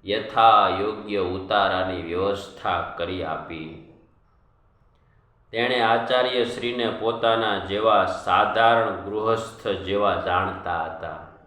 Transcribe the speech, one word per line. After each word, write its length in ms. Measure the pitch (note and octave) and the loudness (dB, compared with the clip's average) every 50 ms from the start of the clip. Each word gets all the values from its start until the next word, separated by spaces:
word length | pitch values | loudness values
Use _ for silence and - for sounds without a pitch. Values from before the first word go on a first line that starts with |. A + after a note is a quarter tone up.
| - | -4
યથા 580 | F#2 G#2 A2 A2 - - A#2 A2+ A2+ G#2+ G#2 G2 F#2 F#2 | -2 -4 -4 -4 -2 2 6 8 8 8 8 6 4 2
યોગ્ય 480 | F#2+ G2+ G#2+ G#2+ G#2 G#2 G#2 G2+ G2+ F#2 F2+ | 0 -2 -4 -4 -6 -8 -4 -2 -2 -2 -2
ઉતારાની 720 | F#2 F#2+ F#2+ - G#2+ G2+ G2 F#2+ F#2 F#2 F#2 F#2 F#2 F2 E2 | -4 -6 -4 0 2 2 4 2 2 0 -2 -2 -4 -6 -6
વ્યવસ્થા 760 | E2 E2+ F2+ F#2+ G2+ G2+ G2 - - - - - G#2 F2+ E2+ E2+ - | -4 -4 -2 0 0 -2 -4 -8 -14 -16 -6 -4 -2 -2 -2 -4 -6
કરી 280 | - - E2+ F2+ F#2 F2+ E2 | -8 -8 -8 -6 -6 -6 -6
આપી. 440 | D#2+ D#2+ E2 - - E2+ D#2+ D#2+ D#2+ D#2+ D#2+ - - - - _ _ _ _ _ _ _ _ _ _ _ _ _ _ _ _ _ _ _ _ _ _ _ _ _ _ _ _ _ _ | -6 -6 -8 -8 -12 -12 -12 -12 -14 -14 -18 -20 -20 -20 -20 _ _ _ _ _ _ _ _ _ _ _ _ _ _ _ _ _ _ _ _ _ _ _ _ _ _ _ _ _ _
તેણે 260 | - A2+ A#2+ B2+ B2+ A#2+ | -4 -2 -2 0 0 2
આચાર્ય 600 | A2+ A2 A#2 A#2+ - - C3 B2+ B2 B2+ B2+ B2 A#2 | 4 4 2 2 2 0 2 2 2 2 0 0 -2
શ્રીને 420 | - - - A#2+ A#2+ A#2 A#2+ A#2 G#2+ G2+ | -2 -2 -6 -6 -6 -4 -2 -2 -4 -4
પોતાના 640 | - G#2 A#2 A#2 - A#2 A2+ A2+ A2+ A2+ G#2+ G2+ F#2+ F2+ | -2 -2 -2 -2 0 2 2 2 2 0 0 -2 -2 -4
જેવા 380 | F2+ G2 G#2 A2 A2+ G#2 G2 F#2 F2 - - | -4 -2 2 4 4 4 4 4 2 -2 -4
સાધારણ 800 | - G2 F2+ G2 A2 - - A2 A2+ A#2 A#2 A#2 A2+ G#2+ F#2 - | 0 2 4 4 4 2 4 4 6 6 6 4 2 0 -4 -6
ગૃહસ્થ 680 | - G2+ G#2 G#2+ G#2+ A2+ A2+ A2 - - - - - A2 G2 F2+ | -8 -6 -4 -2 0 0 0 0 -2 -10 -14 -8 -4 -4 -4 -4
જેવા 340 | F2 F2+ G2 G2+ G#2 G2 F2+ - | -4 -2 0 2 2 2 0 0
જાણતા 600 | - F#2 F2+ F#2 F#2+ F#2 F2 F2 - F2 E2+ E2 E2 | -2 0 0 0 0 -2 -6 -8 -6 -4 -4 -4 -4
હતા 360 | E2 D#2+ - F2 D#2+ D#2 D#2+ - - - - _ | -6 -8 -10 -10 -10 -10 -12 -16 -18 -20 -20 _